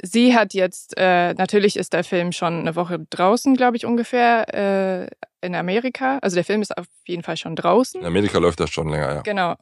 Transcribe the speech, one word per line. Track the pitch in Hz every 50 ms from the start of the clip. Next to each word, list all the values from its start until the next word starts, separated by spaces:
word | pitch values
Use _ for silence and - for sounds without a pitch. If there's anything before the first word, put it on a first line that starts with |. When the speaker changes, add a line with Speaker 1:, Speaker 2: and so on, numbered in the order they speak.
| -
Speaker 1:
sie | 180 - 233 240 254 240
hat | 226 208 196 -
jetzt, | 190 185 185 - - - - -
äh, | - 185 185 180 175 175 175 170
natürlich | - 185 - 214 208 196 202 -
ist | - 180 - -
der | 165 175
Film | - 196 175 175 180 170
schon | - 175 165 170 165
eine | 160 165 160
Woche | 170 175 170 175 160 156 -
draußen, | - - 175 190 220 240 - 277 262
glaub | 254 254 247 233
ich, | 233 -
ungefähr, | 226 240 233 226 - - 247 240 233 233 226 - - -
äh, | - 202 196 196 196 190 190 185 180 180 - - - - - _ _ -
in | 180 175
Amerika. | 165 170 175 190 233 247 262 - - 262 262 269 269
Also | - 202 170
der | 175 165
Film | - 196 214
ist | 202 - -
auf | - 175 - _ _ _
jeden | - 180 170 -
Fall | - 165
schon | - - 170 165
draußen. | - - 175 185 233 262 - - 370
Speaker 2:
In | 370
Amerika | 85 82 98 104 - -
läuft | 90 85 87 80 -
das | 82 73
schon | - - 80 78
länger, | 76 76 73 67 73
ja. | 73 -
Speaker 1:
Genau. | 208 202 196 180 170 - -